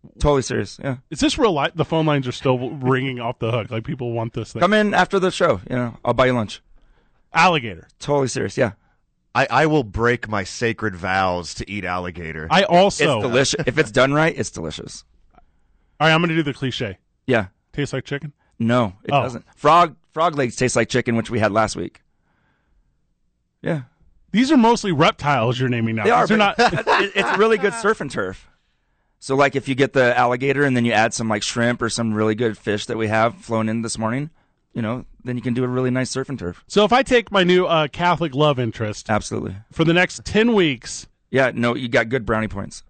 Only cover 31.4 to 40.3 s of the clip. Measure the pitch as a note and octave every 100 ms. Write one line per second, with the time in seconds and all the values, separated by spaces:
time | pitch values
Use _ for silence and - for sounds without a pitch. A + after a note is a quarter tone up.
31.4 | - A#2+ A#2 A#2+ A#2 - A2+ G#2+ A2 G#2+
32.4 | A#2+ G#2 - G#2 - A2+ G#2+ A2 A#2 -
33.4 | - A2+ A2 A2+ A2+ A2+ A2 B2+ D3 _
34.4 | _ _ _ C#3 A2 B2 - - B2+ B2
35.4 | B2+ A#2+ B2+ B2+ B2+ B2+ B2+ C3 C3+ B2+
36.4 | F2 - _ G3 G#3 B3 C4+ B3 A3+ G3+
37.4 | F3+ F3+ F3+ E3 D3+ - F3 D#3 E3 C3
38.4 | D3+ B2+ A#2+ - G#2+ G#2 - G#2+ - A2
39.4 | G2+ F#2+ - - D#3+ E3+ F#3 - -